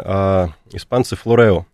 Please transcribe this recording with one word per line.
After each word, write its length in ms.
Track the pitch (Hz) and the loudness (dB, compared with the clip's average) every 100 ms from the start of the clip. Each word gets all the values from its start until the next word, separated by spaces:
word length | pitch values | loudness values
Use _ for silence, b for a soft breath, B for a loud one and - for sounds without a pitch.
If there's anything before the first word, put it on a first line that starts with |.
а, 440 | - 98 98 95 87 - _ | 0 -2 0 0 -2 -6 _
испанцы, 420 | 90 - 123 123 | -18 -6 -4 -4
флорео. 500 | 107 113 120 113 87 - | -6 0 4 4 2 -4